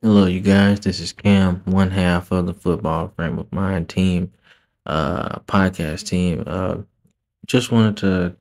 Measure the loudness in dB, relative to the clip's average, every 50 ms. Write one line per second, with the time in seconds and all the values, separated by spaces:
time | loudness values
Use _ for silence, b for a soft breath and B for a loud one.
0 | 2 4 4 6 6 4 2 0 2 4 6 6 6 4 4 2 -2 -4 -4 -4
1 | -8 -10 -12 -4 2 2 4 4 4 2 0 -2 -2 -2 2 2 2 2 2 0
2 | 2 2 2 0 0 -2 -2 -2 -2 -2 -6 -6 _ -2 -2 -2 -2 -4 -4 -4
3 | -4 -6 -8 -8 -6 -6 -6 -6 -8 -8 -6 -6 -4 -2 -2 -4 -6 -4 -2 0
4 | 0 0 0 0 -4 -6 b b b b b b b b b b _ -6 -4 -2
5 | -2 -2 -4 -4 -6 -8 -10 -12 _ -2 0 2 2 2 0 -2 -6 -6 -6 -8
6 | -8 -4 -2 -2 -2 -2 -2 -4 -6 -6 -6 -6 -4 -4 -6 -8 -10 _ _ _
7 | _ _ _ _ _ _ _ _ -16 -2 -2 0 0 2 2 2 2 2 0 0
8 | -2 -2 0 0 -2 -4 -6 _